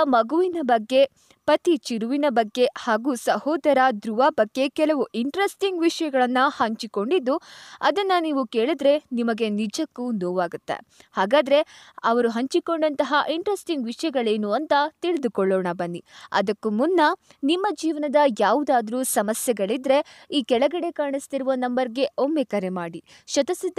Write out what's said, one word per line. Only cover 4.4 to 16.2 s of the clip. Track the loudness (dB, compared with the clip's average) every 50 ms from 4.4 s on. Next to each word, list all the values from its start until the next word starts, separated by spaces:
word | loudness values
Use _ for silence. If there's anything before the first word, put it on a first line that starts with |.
| 0 0 0 -2 -2 -2
ಕೆಲವು | 0 0 0 2 2 0 -2 -2 -2
ಇಂಟ್ರೆಸ್ಟಿಂಗ್ | -4 -4 -4 -2 -2 -2 -2 -2 -2 -4 -4 -2 0
ವಿಷಯಗಳನ್ನ | 0 0 0 0 -4 -2 0 0 0 2 2 2 2
ಹಂಚಿಕೊಂಡಿದ್ದು, | 0 2 0 -2 -2 -2 -6 -8 -8 -4 -4 -2 0 0 0 2 0 -2 -2 -4 -8 -18 -20 -20 -20 -12 -2
ಅದನ್ನ | 0 0 0 0 0 0 0 0
ನೀವು | 0 0 -2 -2 -2
ಕೇಳಿದ್ರೆ | -2 -2 -2 0 0 0 2 4 4 4 2 0 _ -4
ನಿಮಗೆ | -2 -2 -2 -2 -2 -2 -2
ನಿಜಕ್ಕೂ | -2 -2 -4 -4 -4 -6 -6 -6 _ -8 -6 -4
ನೋವಾಗುತ್ತೆ. | -4 -2 -2 -2 -2 -2 -2 -2 -4 -10 -8 -8 -8 -10 -10 _ _ _ -20 _ _
ಹಾಗಾದ್ರೆ | -2 0 2 4 2 4 4 4 2 2 0 -8 -18 -20 -20 _ -4 -2
ಅವರು | 0 2 2 2 2
ಹಂಚಿಕೊಂಡಂತಹ | 0 -2 -4 0 0 -2 0 0 -2 0 0 -2 0 -2 -2 0 0 0 0 0
ಇಂಟ್ರೆಸ್ಟಿಂಗ್ | -4 -4 -2 -4 -4 -4 -4 -4 -4 -4 -4
ವಿಷಯಗಳೇನು | -6 -6 -4 -4 -2 -2 0 0 0 0 0 0 -2 -2
ಅಂತ | -2 0 2 2 2 2 0 -4 _ -2
ತಿಳಿದುಕೊಳ್ಳೋಣ | -2 -2 0 -2 -2 -2 0 0 2 2 0 0 -2 -4
ಬನ್ನಿ. | -4 -6 -6 -6 -10 -12 _ -20 -20